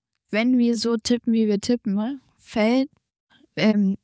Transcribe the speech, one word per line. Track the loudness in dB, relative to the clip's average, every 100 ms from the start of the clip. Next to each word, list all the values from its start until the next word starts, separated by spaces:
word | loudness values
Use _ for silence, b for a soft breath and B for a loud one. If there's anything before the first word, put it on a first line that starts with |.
| _ _ -6
wenn | -2 2 2
wir | 2 0
so | -2 -2
tippen, | -2 -2 0
wie | 0 2
wir | 0
tippen, | 0 -2 -2 -4
ne, | -4 -8 _ _
fällt, | -8 -2 2 2 -2 _ _ _ _ b b -2
ähm, | 2 2 0 -2